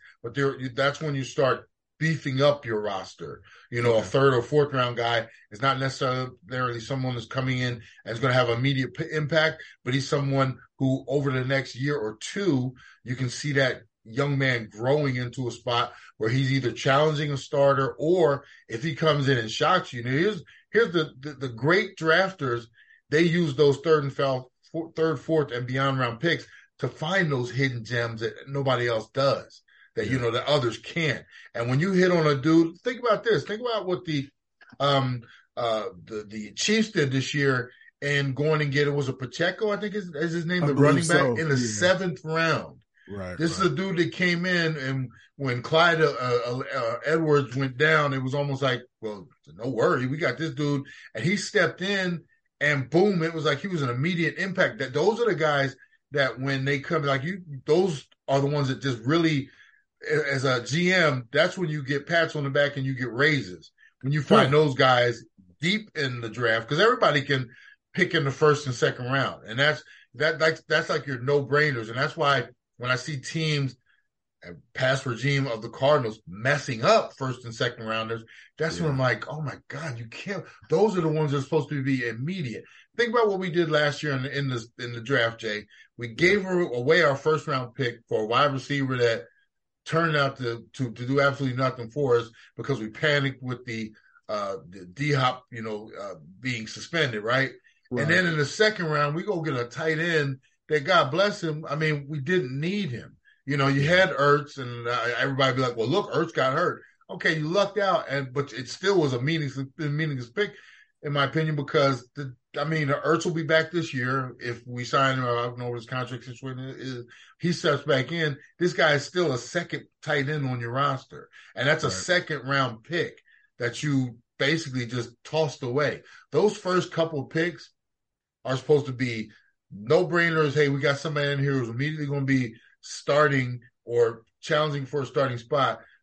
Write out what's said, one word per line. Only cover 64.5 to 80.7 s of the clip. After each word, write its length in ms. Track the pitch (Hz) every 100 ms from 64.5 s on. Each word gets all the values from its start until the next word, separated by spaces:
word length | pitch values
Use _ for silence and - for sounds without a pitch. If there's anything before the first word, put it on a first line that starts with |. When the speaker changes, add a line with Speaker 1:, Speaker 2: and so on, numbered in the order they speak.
Speaker 2:
Sure. 120 | 147
Speaker 1:
those 120 | 156 131
guys 480 | 131 123 123 120 - _ _ _
deep 300 | 165 214 - 156
in 240 | 135 120
the 100 | 117
draft, 380 | 107 117 113 113
'cause 120 | 151
everybody 420 | 214 240 175 147
can 280 | 135 131 123 - - _ _
pick 200 | - 175
in 100 | 165
the 60 | 139
first 360 | 131 151 139 135
and 80 | 120
second 300 | 143 - 123
round. 360 | 135 110 82
And 140 | 90 120
that's, 240 | 147 147 - - _
that, 240 | 123 151 151
that's, 240 | 160 160 -
that's 200 | 156 165
like 180 | 160 139
your 140 | 127
no-brainers. 680 | 127 147 120 143 151 123 110
And 100 | 120
that's 180 | 151 -
why 280 | 143 135 120 _ _ _
when 120 | 123
I 60 | 127
see 220 | - 143
teams, 580 | - 165 156 147 135 - _ _ _ _ _ _
uh, 100 | 87 85 _
past 320 | - 131 131 131
regime 400 | 110 135 139 135
of 160 | 113
the 60 | 104
Cardinals 500 | - 135 147 117 110 -
messing 560 | 95 127 147 - 113
up 300 | 147 220 - -
first 280 | 131 123
and 100 | 117
second 320 | 113 123 - 110
rounders, 380 | 113 113 113 113 - - -
that's 220 | 160 170
when 60 | 160
Speaker 2:
Yeah. 60 |
Speaker 1:
I'm 60 | 135
like, 300 | 127 110 -
"Oh 120 | 147
my 140 | 147 - _
God, 320 | - 160 117
you 60 | 113
can't." 380 | - 190 190 - -
Those 300 | -